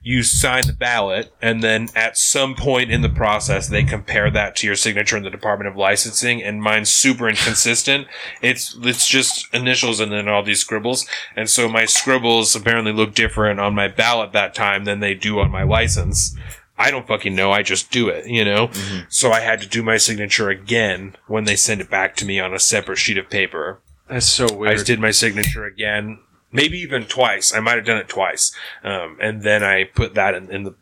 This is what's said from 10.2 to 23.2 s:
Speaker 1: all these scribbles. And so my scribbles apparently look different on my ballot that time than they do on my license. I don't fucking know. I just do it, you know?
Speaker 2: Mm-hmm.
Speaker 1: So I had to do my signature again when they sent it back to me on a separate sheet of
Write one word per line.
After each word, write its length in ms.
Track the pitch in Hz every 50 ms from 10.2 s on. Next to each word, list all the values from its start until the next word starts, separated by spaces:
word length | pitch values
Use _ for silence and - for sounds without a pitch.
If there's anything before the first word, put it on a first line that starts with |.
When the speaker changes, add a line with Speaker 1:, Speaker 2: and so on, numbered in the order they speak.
| 101
Speaker 1:
all 160 | 104 104 101 101
these 180 | 104 101 98
scribbles. 460 | - - 110 107 104 120 131 127 - - - - - - -
And 140 | - 110 110
so 180 | - - 120
my 180 | 113 110 113 113
scribbles 680 | 107 - - - 135 131 127 117 117 117 113 110 101 -
apparently 380 | 113 98 117 117 117 110 107 107
look 220 | 107 110 107 104
different 440 | - 113 107 - 110 107 107 101 98
on 140 | 101 101 104
my 140 | 104 101
ballot 460 | 95 - - 110 117 120 117 107 95 98
that 200 | 104 98 90 -
time 320 | - 107 101 101 98 101
than 140 | 101 101 101
they 160 | 104 101 98
do 240 | 92 - 107 104 101
on 100 | 95 -
my 120 | - 95 95
license. 720 | 95 107 113 117 - - 104 87 85 - - - - - - - - - - _ _ _ -
I 100 | 104 135
don't 140 | 143 131 -
fucking 300 | - 110 101 - 101 95
know. 160 | 92 95 98
I 100 | 98 104
just 300 | 104 - 95 - - _
do 160 | - 123 117
it, 180 | 98 82 80 -
you 200 | 110 120 113 107
know? 240 | 101 101 104 117 120
Speaker 2:
Mm-hmm. 300 | - 101 98 98 95 92 85 _
Speaker 1:
So 220 | - - - 123
I 100 | 113 113
had 180 | 113 113 113 107
to 80 | 98
do 160 | 101 107 117 113
my 140 | 110 113
signature 520 | 107 - - 113 104 104 101 - - 110 98
again 680 | 98 92 98 101 117 117 110 101 92 90 95 98 - _ _
when 160 | - 107 110 107
they 140 | 104 101
sent 240 | 95 - - 110 98
it 80 | 90 -
back 260 | - 98 95 95 -
to 100 | - 104
me 140 | 98 95 95
on 140 | 92 92 92
a 60 | 92
separate 360 | - - 117 104 98 - 95
sheet 220 | - - - 107
of 120 | 95